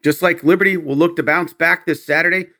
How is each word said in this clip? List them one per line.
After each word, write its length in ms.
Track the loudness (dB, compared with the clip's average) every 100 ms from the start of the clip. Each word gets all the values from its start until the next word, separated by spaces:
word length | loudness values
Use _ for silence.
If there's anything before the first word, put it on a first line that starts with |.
just 200 | 0 0
like 180 | -2 0
Liberty, 360 | 2 2 2 -2
will 180 | -4 0
look 200 | 0 0
to 60 |
bounce 300 | -2 -2 -2
back 320 | -2 0 0 -2
this 180 | -6
Saturday 440 | -2 0 0 -2 -6 _